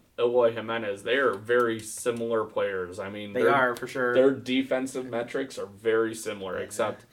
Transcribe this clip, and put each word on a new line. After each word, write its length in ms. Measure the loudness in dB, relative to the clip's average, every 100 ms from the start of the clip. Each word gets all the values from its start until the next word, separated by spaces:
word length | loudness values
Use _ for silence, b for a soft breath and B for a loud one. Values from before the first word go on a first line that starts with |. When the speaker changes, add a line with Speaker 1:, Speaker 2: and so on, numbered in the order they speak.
| _ -2
Speaker 1:
Eloy 320 | 2 6 4
Jimenez, 520 | 2 -4 -4 -4 -6
they 120 | 0 2
are 180 | 2 0
very 440 | 2 4 4 0
similar 640 | -6 -4 -4 -2 0 0
players. 560 | 0 -2 -2 -2 -6 -8
I 100 | -10
mean, 240 | -10 -6
Speaker 2:
They 100 | 2
Speaker 1:
their, 100 | 4 4
Speaker 2:
are, 200 | 2 0
for 120 | -6
sure. 260 | -2 2
Speaker 1:
their 180 | 6 6
defensive 720 | 4 0 0 0 -2 -2 -6 -6
metrics 480 | -6 -4 -6 -6 -8
are 80 | -12
very 460 | -4 2 2 2
similar, 440 | -2 -8 -8 -6 -6
Speaker 2:
Yeah. 60 | -6
Speaker 1:
except 400 | -2 -4 -4 -10